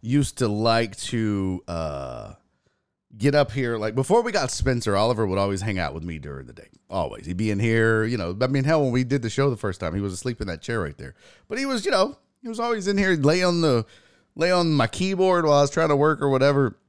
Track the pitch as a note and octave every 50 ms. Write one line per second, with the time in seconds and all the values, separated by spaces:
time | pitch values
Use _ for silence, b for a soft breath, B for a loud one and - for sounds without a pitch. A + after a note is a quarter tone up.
0 | - A#2 B2+ C#3+ C#3+ - - - B2+ A2 G#2 G#2 A2 A#2 A2+ A#2 A#2 G#2+ G2 -
1 | - - - A#2 A2 G#2+ G#2 G2+ F#2+ F#2+ F#2 F2 - - F2+ E2 D#2+ D#2 D2 C#2
2 | C2+ C2 A#1+ A#1+ G#1+ G1+ - _ _ _ _ _ _ _ _ _ _ _ _ _
3 | _ _ - A2 G2+ C#3+ C#3 D3 C#3+ G#2 G#2 C#3+ C3 A#2+ A#2 A2+ G#2 A2 A2 B2+
4 | C3+ - F3+ A#3 A#3+ B3+ G3 G3+ C#3+ B2+ - - - C3+ C3 A#2+ - A2 G2 G2
5 | G#2+ A#2 B2 G#2+ A2+ G2 F#2 G2 G2 G2+ G2+ F#2+ G2 G#2+ G2+ F#2+ E2+ D2 C#2 E2
6 | D#2+ F2 E2 D#2 C#2 D2 C#2+ C2+ C2+ A#1+ A#1+ - - - _ _ _ _ F#2+ F#2+
7 | E2 C2 G#1 G#1+ - D#2 F2 F2+ A2 G#2+ G#2 G2 G#2+ A2+ A2+ A2+ A2+ A2+ A2+ A2
8 | A2 A2+ B2 A2+ F2+ E2+ F2+ G#2 B2 B2+ C3+ C#3 C3 D3 D#3+ D#3+ D3 C3 A#2+ B2+
9 | B2+ A#2+ C3+ C#3+ A#2 A2+ - - C3+ C#3+ B2+ G#2 - G#2 F2+ - F#2 E2 E2 G2
10 | G2+ G2 F#2 F2+ - B2+ A#2+ - A2 G2 E2+ D#2+ - - A#2 A2+ F2+ D2 D2 -
11 | C#2+ C2+ - b b b b b b b A3 B3 C#4 C#4 C4 A#3 G3 F#4+ C4+ G3
12 | F#3+ A#3 C#4+ _ _ _ _ _ - A#3+ A3+ A3 A#3 A#3+ A#3 A3 F#3 F#3+ G3+ G3
13 | G3+ F#3+ F#3 D#3+ C3+ C#3+ D#3+ F3+ F3+ F3+ F3 E3+ E3 D#3 B2+ A#2 G#2+ b b b
14 | b b b b b b b - D#3+ F3 F#3 F3+ F3 E3 D#3 C#3+ A#2+ A2+ - -
15 | F3+ F#3+ F#3+ F3+ F#3+ F#3+ F#3 F3 E3 D#3 D3 C#3+ C#3+ C#3 - D#3+ D#3+ D3 D3 C#3
16 | C#3+ D#3 D#3 - D3 C#3 C3+ C3 C3 C#3+ C#3+ C#3 C3+ A#2+ - _ _